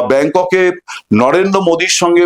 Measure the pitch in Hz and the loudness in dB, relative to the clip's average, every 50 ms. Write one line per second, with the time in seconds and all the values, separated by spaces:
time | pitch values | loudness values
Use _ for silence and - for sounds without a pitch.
0 | 120 - 131 139 143 147 - 180 180 180 180 185 185 180 180 - - - - - | 2 0 0 0 0 0 0 -2 0 0 0 0 0 0 -2 -4 -12 -18 -18 -18
1 | - _ 107 107 120 131 147 175 190 196 190 196 190 170 165 165 180 180 - - | -6 _ 0 2 2 2 2 0 0 0 -2 -2 0 0 -2 -2 -2 -2 -2 -2
2 | 180 170 170 175 175 | 0 0 2 2 2